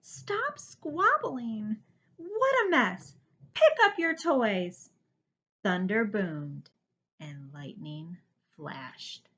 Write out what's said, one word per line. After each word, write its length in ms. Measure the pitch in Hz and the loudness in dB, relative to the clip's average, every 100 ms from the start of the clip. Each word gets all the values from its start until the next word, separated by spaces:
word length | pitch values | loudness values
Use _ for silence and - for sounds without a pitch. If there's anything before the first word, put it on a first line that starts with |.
Stop 560 | - - - 403 539 587 | -18 -18 -4 -2 -2 -6
squabbling! 1160 | - - 320 302 403 587 - 262 233 220 214 220 _ _ _ _ | -20 -14 -10 0 2 2 -2 -6 -6 -6 -4 -6 _ _ _ _
What 500 | 339 440 523 523 403 | -8 0 2 2 4
a 40 | |
mess! 440 | 320 202 185 - - _ _ - | 2 2 -2 -14 -20 _ _ -14
Pick 180 | - 622 622 | 6 6 8
up 140 | 415 403 | 4 4
your 180 | 330 330 | 0 0
toys! 760 | 330 277 226 190 180 180 - _ _ _ _ _ _ _ | 2 4 4 2 -2 -8 -20 _ _ _ _ _ _ _
Thunder 420 | 190 180 185 214 | 0 0 2 2
boomed 640 | 220 208 180 151 147 143 - _ _ _ _ _ | 2 0 -2 -4 -8 -10 -14 _ _ _ _ _
and 320 | 151 143 139 | -14 -14 -16
lightning 680 | 143 143 - 151 151 165 175 _ _ _ - | -14 -14 -12 -12 -10 -12 -14 _ _ _ -14
flashed. 720 | 147 139 135 - - - _ | -12 -10 -12 -14 -16 -16 _